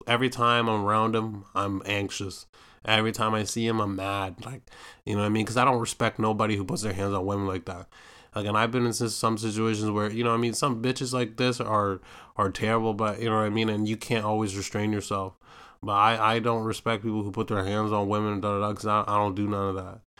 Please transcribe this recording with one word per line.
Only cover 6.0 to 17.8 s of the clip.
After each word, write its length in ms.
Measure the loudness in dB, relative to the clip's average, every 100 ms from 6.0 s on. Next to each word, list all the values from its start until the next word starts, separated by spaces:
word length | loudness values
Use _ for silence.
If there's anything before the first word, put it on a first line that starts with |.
| -2 2
nobody 380 | 0 2 2 0
who 80 | -2
puts 160 | -4
their 100 | -4
hands 200 | -2 -2
on 120 | -2 -2
women 220 | -2 -2
like 160 | -4 -8
that. 220 | -12 -14 -20 -20 -20 -10 -6
Like, 100 | 0
and 120 | 2
I've 140 | 2
been 120 | 2
in 60 | 0
s-, 260 | 0 -2 0
some 220 | 0 0
situations 520 | -2 0 0 0 0
where, 220 | 0 -2
you 120 | 0
know 60 | 0
what 80 | 2
I 40 |
mean, 120 | 0
some 280 | 0 -2 0
bitches 320 | -2 -2 -2
like 240 | -2 -2 0
this 220 | 0 0
are, 400 | 0 2 2 -2 -8 -20 -10 -2
are 160 | -2
terrible, 420 | 0 0 2 2
but, 260 | 0 -2 0
you 80 | 0
know 80 | 2
what 80 | 2
I 40 |
mean? 200 | 2 0
And 180 | 0 0
you 100 | -2
can't 280 | -2 0 0
always 300 | 0 0 -4
restrain 380 | -4 -2 0
yourself. 400 | -2 -2 -4 -6 -10 -20 -20 -20 -10
But 120 | 0
I, 420 | 6 6 6 4 2
I 40 |
don't 240 | 2 0
respect 400 | 0 -2 -2 -2
people 200 | -2 -2
who 80 | -2
put 160 | -2 -2
their 160 | 0
hands 280 | 0 0